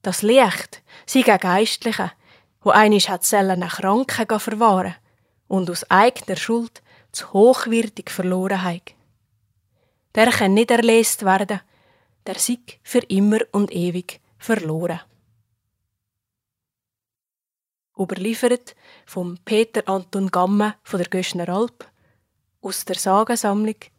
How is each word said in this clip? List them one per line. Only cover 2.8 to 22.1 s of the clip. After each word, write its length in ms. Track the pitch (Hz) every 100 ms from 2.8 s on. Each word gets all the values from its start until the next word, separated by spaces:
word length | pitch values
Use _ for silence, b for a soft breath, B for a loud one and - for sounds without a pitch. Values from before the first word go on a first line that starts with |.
| 214 208 -
hat 140 | 185
sollen 380 | - 214 190 180
einen 80 | 170
Kranken 580 | - 190 214 262 - 220
gehen 120 | 214
verwahren 560 | - 214 226 190 185 170 _ _ _ _ _
und 220 | 190 175
aus 200 | 175 -
eigener 460 | 185 233 - - -
Schuld 440 | - 233 233 - b b b
zu 220 | - -
hochwürdig 760 | 190 233 254 233 226 220 - -
verloren 540 | - 180 185 190 190
hat. 300 | 180 175 - _ _ _ _ _ _ _ _ _ _ _ _ -
Der 160 | 226
kann 220 | 240 196
nicht 180 | 202 226
erlöst 520 | 233 233 226 220 -
werden, 380 | 196 190 196 202 _ _ _ _ _ _ -
der 100 | -
sei 240 | - 247 - -
für 160 | - 247
immer 400 | - 190 208 214 -
und 200 | 202 202
ewig 500 | 175 175 175 - - _ _
verloren. 640 | - 220 160 160 175 165 - _ _ _ _ _ _ _ _ _ _ _ _ _ _ _ _ _ _ _ _ _ _ _ _ _ _ _ _ -
Überliefert 800 | 185 190 202 226 247 247 - _ b b _
vom 320 | 190 180 175
Peter 440 | - 214 226 220 -
Anton 440 | 190 175 196 190
Gamme 440 | 180 185 202 208 -
von 160 | - 185
der 100 | 175
Göschner 400 | 185 180 175 170
Alp 400 | 185 240 _ - _ _